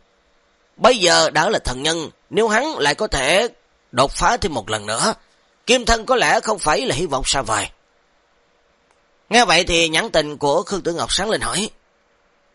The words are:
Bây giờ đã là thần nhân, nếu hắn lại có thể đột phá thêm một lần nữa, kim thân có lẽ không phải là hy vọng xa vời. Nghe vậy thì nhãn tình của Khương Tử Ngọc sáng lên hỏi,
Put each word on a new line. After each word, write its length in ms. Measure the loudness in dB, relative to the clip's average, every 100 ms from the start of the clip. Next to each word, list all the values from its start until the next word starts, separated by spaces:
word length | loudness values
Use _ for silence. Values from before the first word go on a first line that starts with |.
| _ _ _ _ _ _ _ 0
Bây 220 | 2 4
giờ 320 | 4 4 2
đã 200 | 2 0
là 80 | 0
thần 240 | -4 -4
nhân, 280 | -4 -4 -6 -14 -8
nếu 180 | -2 0
hắn 300 | 0 -2 -2
lại 160 | -2
có 120 | -2 -2
thể 420 | -2 2 2 0 -6 _ _ _
đột 200 | 0 0
phá 240 | 2 0 0
thêm 180 | -2
một 160 | -6 -4
lần 160 | -6 -4
nữa, 280 | -2 -2 -4 _ _ _ _ 2
kim 180 | 2
thân 220 | 2 -2 2
có 100 | 2
lẽ 240 | 4 2
không 180 | 0 -2
phải 220 | 0 0
là 140 | 0
hy 120 | -2 -2
vọng 160 | -4 -2
xa 160 | -2
vời. 260 | -2 -2 -4 -10 _ _ _ _ _ _ _ _ _ _ _ _ _ _ 0
Nghe 140 | 2
vậy 200 | 4 2
thì 240 | 2 2 2
nhãn 220 | 0 0
tình 280 | 0 -2 -2
của 240 | 0 0
Khương 200 | 0 -4
Tử 100 | -4
Ngọc 200 | -4 -4
sáng 180 | -4 -2
lên 100 | -4
hỏi, 300 | -4 -4 -6 -10 _ _ _ _ _ _ _